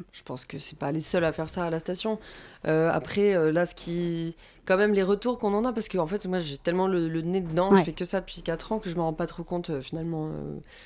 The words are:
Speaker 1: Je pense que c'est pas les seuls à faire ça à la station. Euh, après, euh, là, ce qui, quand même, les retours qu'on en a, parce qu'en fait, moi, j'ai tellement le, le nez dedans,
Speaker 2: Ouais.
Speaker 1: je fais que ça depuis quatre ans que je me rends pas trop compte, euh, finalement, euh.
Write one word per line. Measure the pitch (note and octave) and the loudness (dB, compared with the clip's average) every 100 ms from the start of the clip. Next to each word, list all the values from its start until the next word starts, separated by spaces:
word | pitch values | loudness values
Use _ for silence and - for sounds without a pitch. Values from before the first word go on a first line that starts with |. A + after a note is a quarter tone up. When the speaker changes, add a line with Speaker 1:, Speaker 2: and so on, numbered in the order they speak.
| - | 4
Speaker 1:
Je | - | -12
pense | - C#3+ | -12 -12
que | - D3 | -10 -12
c'est | - D3+ | -12 -8
pas | C#3+ | -4
les | D#3 | -4
seuls | D3+ F#3 | 0 2
à | E3 | 2
faire | D#3 D#3+ | 0 -4
ça | - | -4
à | E3+ | -2
la | D#3+ | -2
station. | E3 F#3 A3 G#3+ - - - - D#3+ | -4 -4 -2 -4 -6 -18 -20 -8 0
Euh, | D#3 E3 | 2 4
après, | D#3+ - G3+ G3+ | 2 0 2 4
euh, | F#3+ D#3 | 6 4
là, | D#3+ F3 | 4 2
ce | |
qui, | - - E3+ F3 E3 E3 - - - | -2 -4 -2 -2 -2 -4 -8 -16 -18
quand | - F#3+ | 2 4
même, | G#3 | 6
les | G3+ | 4
retours | F#3 G3+ A#3 A#3+ | 4 2 0 0
qu'on | G#3 | 0
en | G3+ | 2
a, | B3 | 0
parce | A3+ G#3 | -2 -2
qu'en | F#3 D#3 | 0 0
fait, | G3+ F#3+ | -2 -2
moi, | F#3 | -2
j'ai | D#3 C#3 | -2 -4
tellement | - F3+ F#3+ | -2 2 2
le, | F3+ E3 | 2 0
le | D#3+ | 0
nez | E3 F#3+ | 0 0
dedans, | E3+ D#3+ F#3+ | 0 2 6
Speaker 2:
Ouais. | G3 | 8
Speaker 1:
je | |
fais | E3 | 6
que | D#3 | 0
ça | F3 G3 | -4 -4
depuis | F3+ - | -4 -8
quatre | E3+ E3 - | -4 -4 -4
ans | A3 | -4
que | F#3+ | -2
je | E3+ | -2
me | |
rends | D#3+ | -2
pas | D#3 E3+ | 0 -4
trop | - | -6
compte, | E3 F3 E3+ | -6 -6 -4
euh, | D3 | -6
finalement, | C3 D#3+ E3 D#3+ D#3 | -6 -6 -4 -4 -6
euh. | D3+ D3 D3 - - | -6 -8 -10 -14 -20